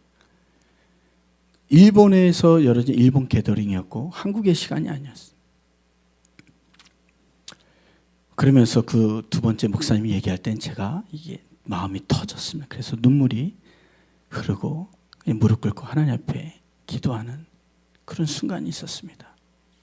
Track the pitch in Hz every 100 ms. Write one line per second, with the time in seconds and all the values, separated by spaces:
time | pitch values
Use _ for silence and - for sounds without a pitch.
0 | _ _ _ _ _ _ _ _ _ _
1 | _ _ _ _ _ _ - 151 202 208
2 | 202 190 180 170 170 165 135 120 120 123
3 | 127 135 127 110 - 110 101 92 - 117
4 | 160 - 202 208 196 160 - 156 - 143
5 | 139 - - _ _ _ _ _ _ _
6 | _ _ _ _ _ _ _ _ _ _
7 | _ _ _ _ - - _ _ _ _
8 | _ _ _ - 135 135 117 117 - 113
9 | 110 110 - - 117 110 110 98 - 107
10 | 110 98 98 90 117 110 - - 101 170
11 | 220 156 160 - _ _ - 90 95 95
12 | - - - - - 156 143 - - 117
13 | 123 139 127 107 170 - _ _ _ _
14 | _ _ _ - 110 101 - 139 196 _
15 | _ _ - 110 107 110 104 - - 151
16 | 151 120 - - 160 - _ _ - -
17 | 147 113 117 139 160 _ _ _ _ _
18 | - - 156 - - 180 165 151 - -
19 | 170 _ - _ _ _ _ _